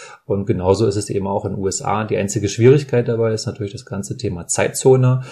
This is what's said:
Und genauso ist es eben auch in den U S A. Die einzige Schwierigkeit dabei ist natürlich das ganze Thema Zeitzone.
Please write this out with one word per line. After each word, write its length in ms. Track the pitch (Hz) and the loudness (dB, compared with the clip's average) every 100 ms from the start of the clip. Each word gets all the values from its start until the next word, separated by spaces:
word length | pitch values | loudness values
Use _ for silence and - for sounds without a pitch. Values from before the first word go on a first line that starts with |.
| - - - | -20 -12 -4
Und 200 | 101 98 | -2 -2
genauso 400 | 92 90 98 110 | 0 2 4 2
ist 100 | 101 | 0
es 140 | - | -2
eben 160 | 104 98 | -4 -2
auch 180 | 101 | -4
in 100 | 101 | -4
den 60 | 98 | -4
U 80 | 95 | -4
S 140 | - | -4
A. 220 | - 101 | -2 -2
Die 140 | 110 101 | -2 -2
einzige 320 | 101 110 98 | -2 -2 -2
Schwierigkeit 580 | - 120 143 143 123 120 | 4 6 6 4 -2 0
dabei 260 | 113 113 | 0 0
ist 140 | 110 - | -2 -4
natürlich 240 | - 101 | -6 -8
das 160 | 123 - | -10 -10
ganze 280 | 98 - - | -8 -8 -6
Thema 300 | 104 87 - | -6 -6 -6
Zeitzone. 800 | - - - 135 131 127 127 127 | -2 -2 2 4 6 4 2 -2